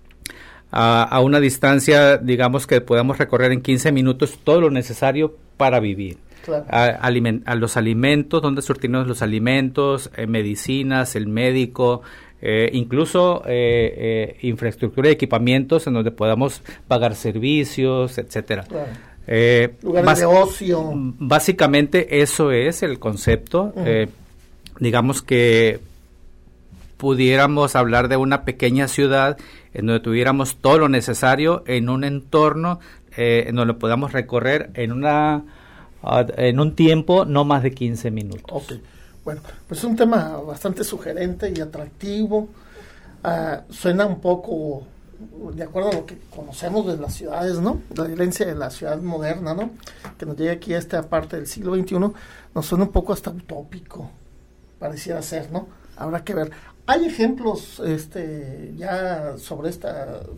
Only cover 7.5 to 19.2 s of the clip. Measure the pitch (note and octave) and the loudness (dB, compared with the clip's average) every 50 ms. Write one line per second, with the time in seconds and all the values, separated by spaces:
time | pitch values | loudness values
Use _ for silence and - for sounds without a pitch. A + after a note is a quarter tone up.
7.5 | A#2+ A2+ A2+ A2 - A#2+ A2 A2+ A2+ A2+ B2+ C#3+ D3 D3 C#3+ D3 E3 D#3+ D3+ C#3+ | -2 -2 -2 0 0 0 0 0 0 2 2 2 2 2 0 0 0 0 0 0
8.5 | C3+ C#3 - - - - - A#2+ B2 C3 B2+ B2+ A#2 - A#2 G#2+ A2 A2 A2+ B2 | -2 -2 -2 -4 -4 -2 -2 -2 0 0 0 -2 -2 -2 -2 -2 0 0 2 2
9.5 | C3 C3+ C3 C3 C3 D3 C#3 C#3 C#3 C3 - - - - A2+ A2 A#2 A2 G#2 G#2 | 2 2 0 0 0 0 0 0 0 -2 -4 -10 -8 -6 -4 -2 -2 -2 -2 -2
10.5 | G#2 - - - C3 C3+ C3 C3+ C3+ C3 B2+ B2 - A2 G#2 G#2+ G#2+ A2+ B2 B2+ | -4 -6 -4 -4 -4 -2 -2 0 0 0 0 -2 -4 -4 -4 -2 -2 0 0 2
11.5 | C3 C3 B2+ A#2+ - - B2+ B2 B2 A#2+ - - - - - - - - - G#2+ | 2 2 0 -2 0 0 2 2 2 0 -6 -14 -20 -20 -20 -20 -20 -8 -4 0
12.5 | G#2+ A2 A2+ A#2 - B2 A#2 A#2+ B2 C#3+ E3 D#3+ - F3+ F3+ F3+ F3 - - - | 2 2 2 2 0 -2 -4 0 0 0 0 2 2 4 4 4 2 0 -2 -2
13.5 | B2 B2 A#2+ A#2 A#2+ A#2+ A2+ - - - A2+ A2+ A2 A2 A2 - - - - B2 | 0 0 2 2 2 2 2 0 -2 -4 -4 -2 -2 -2 -4 -6 -8 -6 -4 -4
14.5 | A2+ - A#2+ A2+ - - B2 A2 - C3 C3+ D3+ D3+ - C#3 - B2 A2+ A#2+ B2 | -4 -2 -4 -6 -4 -4 -4 -2 0 2 4 4 4 4 2 0 0 0 2 2
15.5 | B2+ C3+ C3 C3+ E3 D#3+ - D3 B2 A2+ A2 A2+ A2+ - G#2+ A2 A2+ B2 C3+ C3+ | 2 2 2 2 0 0 0 0 -2 0 0 -2 -2 0 0 0 2 2 0 -2
16.5 | - - - - - - - - B2+ A#2 A#2+ A2+ G#2+ - - A2+ G2+ A2 A#2 C#3 | -4 -8 -16 -20 -20 -20 -4 -2 0 2 2 0 -2 -2 -4 -4 -4 -2 0 0
17.5 | D3+ D3 C#3 - - C3+ C3 C3 C3 B2+ B2+ B2+ - - - - - A2+ G#2+ - | 0 0 0 -2 -2 0 0 0 2 0 -2 -2 -4 -8 -10 -8 -8 -8 -6 -4
18.5 | A2 F#2+ F#2+ - F3+ D3+ D3 A#2+ A2+ - - - - - | -6 -6 -6 -8 -10 -8 -8 -10 -12 -16 -18 -20 -20 -18